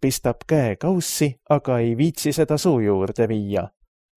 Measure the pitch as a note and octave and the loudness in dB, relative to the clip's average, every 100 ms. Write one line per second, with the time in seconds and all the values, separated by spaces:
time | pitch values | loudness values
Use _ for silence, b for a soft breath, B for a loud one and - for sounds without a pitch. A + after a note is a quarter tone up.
0 | C3+ - B2 - - D#3 A#2+ F#2+ E3+ F#3 | -2 -2 -2 -4 0 0 2 0 -2 -2
1 | - - D3 B2 - D3 - A#2+ A#2 A#2 | -2 -2 -2 -2 0 0 2 0 0 0
2 | D#3+ - D3+ D3 D#3 D3+ F#3 C3 G#2 G2 | 0 0 -2 0 0 0 2 2 2 0
3 | G2 G#2+ A2 A2 G2+ G2 G2 _ _ _ | 0 0 0 -2 -2 -4 -4 _ _ _
4 | _ | _